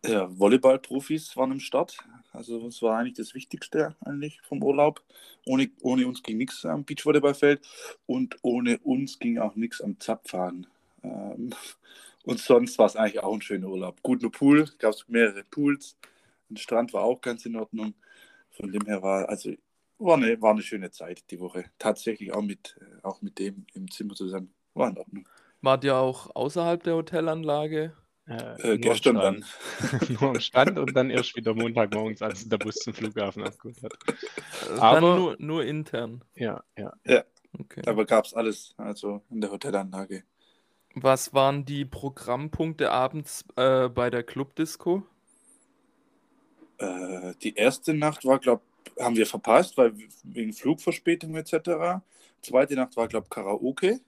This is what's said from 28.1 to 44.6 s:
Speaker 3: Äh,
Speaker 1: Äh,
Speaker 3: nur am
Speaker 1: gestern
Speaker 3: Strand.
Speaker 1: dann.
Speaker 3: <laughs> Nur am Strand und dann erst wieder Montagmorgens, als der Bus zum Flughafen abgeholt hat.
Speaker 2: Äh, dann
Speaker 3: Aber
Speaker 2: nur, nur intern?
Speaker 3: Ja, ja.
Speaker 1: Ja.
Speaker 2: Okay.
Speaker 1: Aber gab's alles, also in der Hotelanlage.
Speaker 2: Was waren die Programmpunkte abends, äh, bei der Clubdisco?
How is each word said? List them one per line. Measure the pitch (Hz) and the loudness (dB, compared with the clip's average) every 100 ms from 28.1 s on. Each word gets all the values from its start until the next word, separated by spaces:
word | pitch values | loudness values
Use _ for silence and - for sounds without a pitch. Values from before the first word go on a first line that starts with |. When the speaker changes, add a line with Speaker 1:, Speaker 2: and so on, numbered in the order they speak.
| _ - | _ -12
Speaker 3:
Äh, | 117 117 117 | -10 -10 -6
Speaker 1:
Äh, | 117 | 0
Speaker 3:
nur | |
am | 107 | 2
Speaker 1:
gestern | 113 117 - 113 | 4 4 4 6
Speaker 3:
Strand. | 98 104 - - - - | 4 2 -8 -16 -14 -6
Speaker 1:
dann. | 117 131 - | -2 -2 -2
Speaker 3:
<laughs> | 120 | 0
Nur | 139 | 0
am | 120 | 0
Strand | - 127 139 - | 2 4 4 4
und | 131 135 | 0 2
dann | 127 | 2
erst | 117 117 - | 2 -2 -4
wieder | 113 | -2
Montagmorgens, | 110 117 117 104 104 110 107 | 0 0 2 0 0 -4 -4
als | 107 98 110 | -6 -6 -4
der | 107 | -2
Bus | 107 101 | -2 -6
zum | - 107 | -10 -6
Flughafen | 107 107 101 101 | -6 -4 -4 -4
abgeholt | 104 - 113 120 | -10 -10 -18 -14
hat. | 123 - - | -16 -10 -8
Speaker 2:
Äh, | - - - - - - | -6 -8 -12 -12 -12 -6
dann | 101 | 6
Speaker 3:
Aber | 113 139 165 180 | 8 10 8 6
Speaker 2:
nur, | 180 - | 2 -2
nur | 151 160 | -4 -2
intern? | 123 151 151 123 113 120 _ | -2 -4 -6 -6 -6 -10 _
Speaker 3:
Ja, | - 113 - - - | -6 -6 -6 -12 -12
ja. | 101 - | -12 -12
Speaker 1:
Ja. | - 123 - _ _ - | 4 4 4 _ _ -16
Speaker 2:
Okay. | - - 110 | -14 -8 -4
Speaker 1:
Aber | 107 107 | 0 4
gab's | 113 107 | 4 2
alles, | 110 113 104 - _ | -4 -4 -4 -12 _
also | 104 104 104 104 _ | -12 -8 -8 -8 _
in | 113 | -6
der | 104 | -6
Hotelanlage. | 98 - 98 98 95 95 95 _ _ _ _ _ _ _ - | -6 -4 -4 -4 -8 -10 -12 _ _ _ _ _ _ _ -2
Speaker 2:
Was | 131 135 - 135 | 2 2 2 4
waren | 135 143 135 | 4 2 -4
die | 143 135 | -6 -6
Programmpunkte | - 139 131 - 123 151 - 160 156 139 | -8 -10 -10 -6 -4 -6 -4 -4 0 0
abends, | 113 131 151 151 - - - | 2 0 -2 -10 -14 -12 0
äh, | 131 131 127 | 4 4 2
bei | 120 123 | 0 -2
der | 120 | -2
Clubdisco? | 120 - 139 - | -6 -8 -8 -4